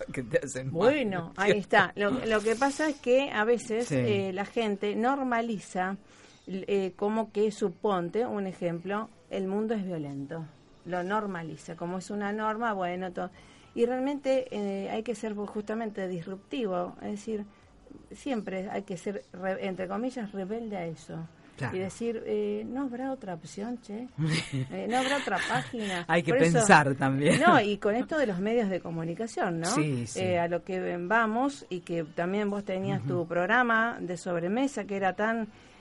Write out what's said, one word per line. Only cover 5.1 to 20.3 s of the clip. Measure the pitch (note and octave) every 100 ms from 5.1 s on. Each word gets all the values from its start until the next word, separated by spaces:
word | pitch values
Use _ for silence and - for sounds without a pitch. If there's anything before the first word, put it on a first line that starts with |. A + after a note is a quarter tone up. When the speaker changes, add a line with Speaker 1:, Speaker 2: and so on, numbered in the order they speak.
| C#4 C4 A#3 A#3 G3+ - F#3 F#3 G3 - - - - -
Speaker 2:
eh, | F#3+ F3 G3+ F#3+
como | - G#3 A3 A3
que | G#3 G#3+
suponte, | G#3 G3+ - G#3+ F#3+ F3 G#3 A#3+
un | G#3 F#3+
ejemplo, | E3+ F3 E3+ F3+ G#3 A3 - -
el | G3 F#3+
mundo | G3+ A3
es | A3
violento. | F#3+ E3+ C#3+ C#3 C#3 E3 D#3 - - -
Lo | - F3+
normaliza, | F3 G#3+ G#3 F3+ E3 D#3 -
como | E3 E3+ F#3
es | F3
una | G#3 G3+
norma, | G#3+ G#3+ G#3+ A#3
bueno, | G3 F3+ F3+ F#3
to-, | F#3 F3+ - - - -
y | - A#3
realmente, | B3+ C4+ C#4+ C4+ C4 B3+
eh, | G#3 G3+ G3 G3
hay | G#3
que | A3+
ser | G#3+ A3+
justamente | G#3 G3+ G#3+ G#3 A3 A3 G#3 F#3+
disruptivo, | F3+ E3+ F#3+ - C#4+ G#3+ F3+ F3+ -
es | G#3
decir, | G#3 A3+ G#3+ G#3 - - - - - -
siempre | G#3+ D4 A#3 F3+ F#3 F#3+
hay | G3+
que | G3+ F3
ser, | G#3+ G3+ -
re-, | F3+ F#3+ F#3+ G3
entre | F3+ F#3
comillas, | G3+ B3+ B3+ G#3